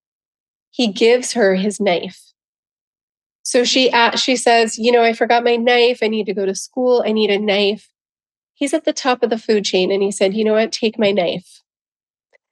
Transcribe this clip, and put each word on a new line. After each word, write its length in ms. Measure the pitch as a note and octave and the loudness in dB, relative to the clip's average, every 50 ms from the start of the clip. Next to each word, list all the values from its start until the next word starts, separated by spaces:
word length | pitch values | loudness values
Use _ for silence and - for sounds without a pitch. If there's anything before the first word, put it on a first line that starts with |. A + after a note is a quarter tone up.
| _ _ _ _ _ _ _ _ _ _ _ _ _ _ | _ _ _ _ _ _ _ _ _ _ _ _ _ _
he 160 | - - A#3+ | -4 -2 -2
gives 460 | A3 F#3 - A#3 A3+ A#3+ B3 B3 - | -2 0 2 4 4 4 4 2 -2
her 240 | - A#3+ G#3 G3 F#3+ | -2 2 2 2 2
his 240 | F#3+ G3 G#3 G3+ - | 2 -2 -2 -4 -2
knife. 520 | G3+ G3 F3 - - F#3 - - - _ _ _ _ _ _ _ _ _ _ _ _ _ _ _ _ _ _ _ _ _ _ _ | 0 0 0 -2 -4 -8 -14 -16 -20 _ _ _ _ _ _ _ _ _ _ _ _ _ _ _ _ _ _ _ _ _ _ _
So 220 | - - - B3 B3 | -12 -2 0 0 0
she, 260 | B3 - C4 B3+ - | 2 0 2 2 2
uh, 260 | - A#3 A#3 G#3+ A3+ | 2 2 2 2 0
she 200 | A3 - C4+ B3+ | -2 -2 -2 -2
says, 420 | A3+ - B3 A#3 A#3 A3+ A3 - A3+ | 0 2 2 2 2 2 0 -4 -2
"You 140 | A3 B3 | 0 2
know, 100 | A#3+ A#3+ | 2 4
I 100 | A#3 A#3 | 2 2
forgot 320 | A3+ - B3 A3 - A#3+ A#3+ | 0 0 0 0 0 0 2
my 120 | A#3+ A#3+ | 0 0
knife. 420 | A#3 A#3 B3 B3 A#3+ A#3 B3 B3 - | 0 0 2 2 4 2 2 0 0
I 60 | A3+ G#3+ | -2 -4
need 180 | A3 A3 G3 | -2 -4 -4
to 80 | G3+ F#3+ | -4 -4
go 120 | G#3 G3 | -4 -4
to 80 | G3 G3 | -4 -6
school. 480 | - - - - C4 B3+ B3 B3 A#3 - | -8 -10 -10 -6 -4 0 0 0 0 0
I 80 | G#3 | 0
need 180 | G#3+ A3 G#3+ G3 | 0 0 0 0
a 80 | G3+ G3+ | 0 -2
knife." 500 | G#3+ G#3 F#3+ G3+ G#3 G3 A3 A3 _ _ _ _ _ _ _ _ _ _ _ _ _ _ _ | 0 0 0 0 0 -2 -2 -4 _ _ _ _ _ _ _ _ _ _ _ _ _ _ _
He's 180 | - C#4+ C4+ | -6 -4 -2
at 120 | - D#4 - | -2 -2 -2
the 80 | D#4 | -2
top 300 | D4+ - - C4 B3 B3 | -4 -2 -2 -2 0 0
of 80 | A#3+ A3 | 0 -2
the 80 | A#3 A3+ | -2 -4
food 260 | - - A3 G#3 G3+ | -2 0 0 0 0
chain 260 | - - F#3 F#3 G3 | 0 0 0 0 0
and 120 | G3 G3 | 0 0
he 100 | G3 G3+ | 0 -2
said, 220 | G3+ - G#3 G3 G3 | -2 0 -2 0 0
"You 100 | A3 G#3+ | 0 0
know 80 | G#3+ | 2
what? 200 | G#3+ G#3+ A3+ A3 | 2 2 0 -2
Take 260 | - - A#3+ G#3+ - - | -4 -4 -4 -4 -2 0
my 120 | G#3+ G3+ | 0 0
knife." 520 | G3+ F#3+ F3 E3 - F3+ - - - - _ _ _ _ _ _ _ _ _ _ _ _ _ _ _ _ _ _ | 0 0 -2 -2 -4 -6 -10 -16 -20 -20 _ _ _ _ _ _ _ _ _ _ _ _ _ _ _ _ _ _